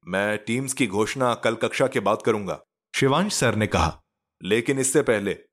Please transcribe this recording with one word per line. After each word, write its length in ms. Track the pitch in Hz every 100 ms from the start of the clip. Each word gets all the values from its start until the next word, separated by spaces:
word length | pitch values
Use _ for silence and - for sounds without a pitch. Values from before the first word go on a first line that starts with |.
| -
"मैं 320 | 92 104 104
टीम्स 340 | - 117 135
की 140 | 131 123
घोषणा 480 | 98 107 135 123
कल 200 | 113 120
कक्षा 320 | 113 117 - 131
के 140 | 123
बाद 180 | 101 110 -
करूंगा," 340 | 110 95 76 _ _ _ -
शिवांश 380 | 135 143 208
सर 200 | - 123
ने 120 | 107 107
कहा, 360 | 92 82 - _ _ _ _
"लेकिन 360 | 90 107 131 135
इससे 240 | 131 156
पहले 360 | 135 107 101 85 _